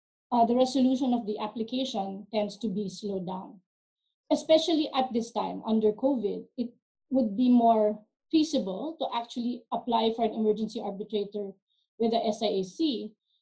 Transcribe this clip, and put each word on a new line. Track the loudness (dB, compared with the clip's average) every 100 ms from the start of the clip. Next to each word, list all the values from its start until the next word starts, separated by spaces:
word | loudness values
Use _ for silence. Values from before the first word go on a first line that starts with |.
| _ _ _
uh, | 2 4
the | 4
resolution | 2 4 2 2 0
of | 0 -2
the | -6
application | -6 -6 -6 -4 -4 -4 -6 -8 -6
tends | -4 -4 -4
to | -6
be | -4 -6
slowed | -6 -6 -6 -6
down. | -8 -12 -20 _ _ _ _ _ _ _
Especially | -2 4 4 4 0 0 0
at | 0
this | -2 -4
time, | -6 -6 -6 0
under | 2 2
covid, | 2 0 0 -2 -6 -10 -8
it | -8 -8 _ _ _
would | 0 0 2
be | 4
more | 6 6 6 4 0 -10 _ _
feasible | 2 2 0 -2 -6 -8 -6
to | -6 -6
actually | -6 -6 -4 -6 -6
apply | -8 -2 0 2 0
for | -2
an |
emergency | 0 0 0 -2 -6
arbitrator | -8 -8 -6 -4 -4 -6 -8 -12 _ _ _ _
with | 0
the | 2 0
S | -2
I | -2
A | -2
C | -4 -2 -2 -2 -8 -14 _ _